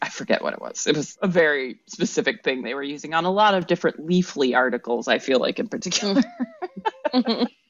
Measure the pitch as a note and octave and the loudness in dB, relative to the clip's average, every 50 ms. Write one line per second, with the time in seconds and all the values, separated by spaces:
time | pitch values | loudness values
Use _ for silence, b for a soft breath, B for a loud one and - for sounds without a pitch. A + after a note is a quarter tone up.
0 | - - - - C3+ - G2 - - - - - - - - - - - D3 D3+ | -8 -8 -8 -6 -2 0 0 0 0 -2 -6 -6 -8 -10 -10 -6 -2 0 0 0
1 | C#3 - - - - G3 E3+ F3 E3 D3+ D3 C#3+ C3 B2+ A#2+ - _ - - - | -2 -6 -6 -4 -2 0 4 4 4 4 4 0 -2 -6 -10 -12 _ -14 -8 -6
2 | E3 - - - B2+ C#3 B2+ A2 - D3+ C3+ C3 A#2 A2+ B2+ C#3 C#3 C#3+ D3 D3 | -4 -4 -2 -2 0 0 -2 -2 -2 -2 -2 -2 -4 -6 -6 -6 -6 -8 -8 -10
3 | - D3+ D#3+ E3 E3 F3+ F#3+ G3+ G#3+ G#3+ G3+ F#3+ E3+ - F3 E3 - D#3+ - - | -8 -4 -2 0 0 2 4 4 4 6 4 4 2 0 0 2 2 0 -2 -2
4 | D3 D#3+ F3+ F3+ F3+ - - D3 C#3 B2+ A#2 B2+ B2+ B2+ A#2+ B2 - - A#2+ A#2 | -2 2 2 2 2 2 0 0 2 4 4 4 4 2 0 -2 -2 -2 -2 -2
5 | A2+ - A2+ A#2+ - - C3 B2 - - - - - - - - - F#3 F3+ - | 0 2 0 0 2 2 2 2 2 0 -2 -2 -4 -4 -4 -6 -6 -4 -4 -2
6 | - G3+ G3 C#4+ A#3 - - - B3+ - E5 - - F4+ - - - A4 - C5 | 0 0 2 2 2 0 -2 -10 -10 -10 -10 -12 -12 -12 -10 -6 -6 -6 -6 -4
7 | C5 D5+ - B3+ A3+ - A3+ - A#3+ A#3+ _ _ _ | -6 -2 0 0 0 0 0 0 -2 -4 _ _ _